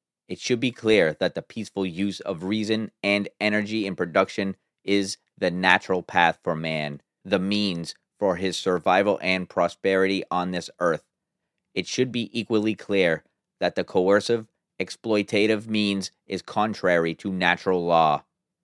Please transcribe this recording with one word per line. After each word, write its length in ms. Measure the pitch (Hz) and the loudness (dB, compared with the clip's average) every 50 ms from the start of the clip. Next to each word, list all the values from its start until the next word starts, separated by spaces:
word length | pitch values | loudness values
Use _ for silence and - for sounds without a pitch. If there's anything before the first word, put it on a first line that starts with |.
| _ _ _ _ _ - | _ _ _ _ _ -12
It 100 | 98 - | -12 -8
should 220 | - - 123 117 | -2 -2 -2 0
be 120 | 127 123 120 | 0 -2 -4
clear 440 | - - 110 110 101 85 78 78 - | -2 0 4 4 6 6 4 2 0
that 140 | 92 87 - | -4 -4 -4
the 80 | - - | -4 -12
peaceful 440 | _ - 113 104 - - 98 95 | _ -12 -12 -12 -8 -4 -4 -4
use 340 | 92 80 85 101 101 92 - | -4 -2 -2 -4 -4 -4 -6
of 220 | - - 95 78 90 | -8 -8 -8 -6 -4
reason 480 | 95 107 110 107 104 110 110 110 - _ - - | -4 -2 -2 -2 -2 -2 -2 -4 -6 _ -6 -2
and 260 | 101 101 104 101 - _ - | 0 0 0 -2 -4 _ -4
energy 460 | 101 107 104 107 104 104 110 110 101 | -2 0 0 0 -2 -2 -4 -4 -4
in 100 | 98 92 | -4 -2
production 600 | - 90 85 78 98 98 - - - 101 98 95 _ _ _ _ _ - | -4 -4 0 2 2 2 2 0 -4 -4 -4 -6 _ _ _ _ _ -4
is 320 | 95 101 101 98 98 - - _ _ _ - | 0 0 0 0 -2 -6 -12 _ _ _ -4
the 120 | 95 90 | -2 -2
natural 520 | 87 90 92 92 90 95 - - 92 90 85 | -2 2 4 4 4 4 4 0 -4 -4 -2
path 360 | - - 90 85 82 80 _ - | -2 2 4 4 4 2 _ -4
for 120 | 87 82 | -4 -4
man, 460 | 80 80 80 78 78 76 73 73 73 _ _ _ _ _ | -4 -4 -4 -4 -4 -4 -6 -8 -10 _ _ _ _ _
the 140 | 95 101 92 | -2 -2 0
means 560 | 92 98 104 104 104 98 87 85 85 - - _ _ _ _ - | 0 0 -2 0 0 -2 -4 -4 -8 -10 -12 _ _ _ _ -2
for 180 | 104 95 90 | 0 0 0
his 200 | 85 95 95 85 | 0 -2 -4 -4
survival 640 | - - 95 90 87 - 95 90 95 101 104 98 - - | -2 -2 0 -2 0 2 2 4 4 4 2 0 0 0
and 260 | 92 92 92 90 - | -2 -2 -2 -4 -4
prosperity 760 | - 95 87 85 - _ - 98 95 95 95 95 98 95 - - | -2 0 0 0 -2 _ -2 0 2 2 2 2 0 -2 -2 -2
on 200 | - 90 90 90 | -2 -2 -2 -2
this 180 | 90 87 - - - - | -4 -6 -6 -8 -8 -2
earth. 240 | 87 85 80 78 _ _ _ _ _ _ _ _ _ _ _ _ _ _ - | 0 0 0 -2 _ _ _ _ _ _ _ _ _ _ _ _ _ _ -8
It 120 | 98 87 | -8 -6
should 260 | - - - 131 127 113 | -6 -2 -2 -2 -2 -2
be 240 | 120 113 - - 117 | -6 -6 -4 -6 -8
equally 360 | 104 - 117 107 104 110 104 | -4 0 0 0 0 0 -2
clear 500 | - - - 104 98 92 85 80 76 _ _ _ _ _ _ _ - | -4 -6 -2 0 2 2 2 2 -2 _ _ _ _ _ _ _ -2
that 140 | 92 87 - | -2 -2 -2
the 100 | - 90 | -2 -6
coercive, 640 | - - 95 90 95 101 104 - - 117 113 113 _ _ _ _ _ _ - | -2 0 2 4 4 4 4 4 2 -2 -2 -2 _ _ _ _ _ _ -8
exploitative 840 | 95 - - - - 113 107 104 101 - 113 104 107 107 110 104 110 | -8 -8 -8 -10 -4 0 0 0 0 0 0 2 2 2 2 0 -2
means 440 | 113 107 107 104 101 101 98 95 - _ _ _ | -2 0 0 2 2 0 -2 -4 -8 _ _ _
is 160 | - 98 92 - | -8 -8 -8 -8
contrary 720 | - - 110 104 110 101 - - 92 87 85 82 82 80 | -6 -2 -2 0 0 -2 -2 2 2 4 4 2 0 -2
to 180 | - - 101 92 | -4 -6 -6 -4
natural 520 | 90 90 87 87 - - 95 92 90 85 | 0 2 2 2 2 0 0 0 0 2
law. 400 | 85 82 82 80 78 73 71 - _ _ _ _ _ _ _ | 2 4 4 6 4 4 0 -2 _ _ _ _ _ _ _